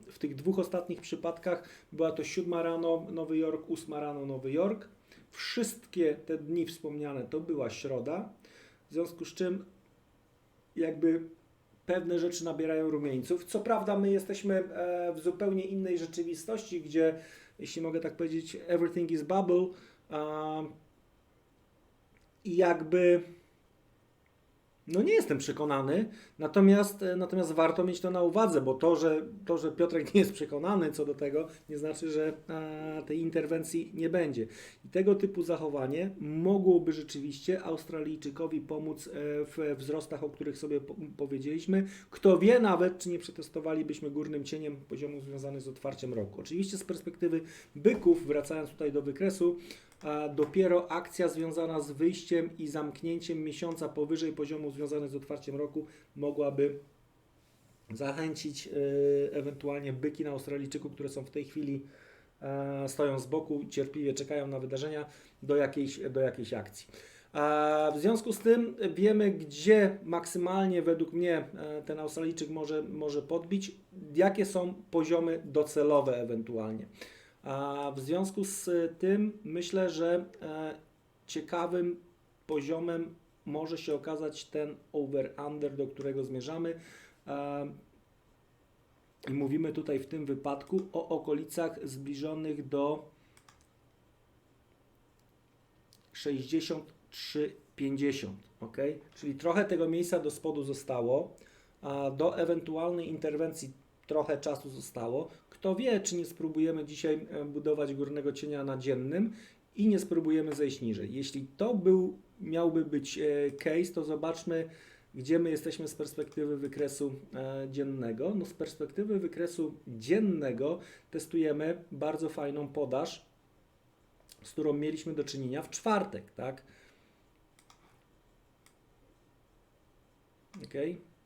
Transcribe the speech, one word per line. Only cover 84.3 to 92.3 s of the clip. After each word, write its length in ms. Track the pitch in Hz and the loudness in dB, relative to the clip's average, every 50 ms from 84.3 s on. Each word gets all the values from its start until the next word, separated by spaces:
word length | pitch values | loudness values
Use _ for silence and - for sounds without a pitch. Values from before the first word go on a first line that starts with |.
| - - - | -8 -10 -10
ten 320 | - - 151 151 151 147 - - _ | -6 -4 -4 -4 -4 -8 -12 -14 _
over-under, 840 | - 151 139 135 139 139 127 - - - 143 147 151 147 147 139 139 | -4 -4 -2 0 0 0 0 -2 -4 -8 -8 -8 -4 -4 -4 -4 -2
do 100 | 139 135 | -4 -4
którego 380 | 131 - - 139 139 131 135 131 | -6 -6 -6 -4 -4 -2 -2 -4
zmierzamy. 560 | 131 131 127 123 147 160 165 165 165 165 165 - - - - - - _ _ _ | -4 -6 -6 -6 -6 -4 -4 -4 -4 -4 -6 -12 -18 -20 -20 -20 -20 _ _ _
E, 460 | 147 143 143 143 143 143 143 143 143 143 143 - _ _ _ _ _ _ _ _ _ _ _ _ _ _ _ _ _ _ _ _ _ _ _ _ _ _ _ - 131 | -8 -6 -6 -4 -4 -4 -6 -6 -8 -10 -14 -20 _ _ _ _ _ _ _ _ _ _ _ _ _ _ _ _ _ _ _ _ _ _ _ _ _ _ _ -6 -4
i 40 | |
mówimy 400 | 135 143 139 131 147 160 160 151 | -2 0 0 0 0 0 0 -2
tutaj 260 | 156 160 151 151 143 135 | -2 -4 -2 -2 -2 -2
w 80 | - | -2
tym 200 | - 160 156 147 | -6 -8 -6 -4
wypadku 600 | 139 135 135 - 143 139 139 - - 190 185 190 - | -4 -4 -4 -4 -4 -4 -6 -4 -2 -2 -2 -2 -2
o 160 | - 170 165 - | -4 -6 -4 -2
okolicach 800 | 165 151 - 151 147 147 156 - - 175 165 156 160 - 147 139 | -4 -4 -2 -2 -2 -2 -2 -4 -4 -2 -2 -2 -4 -6 -10 -10
zbliżonych 800 | 131 135 139 143 143 139 151 156 | -10 -10 -10 -8 -6 -6 -6 -6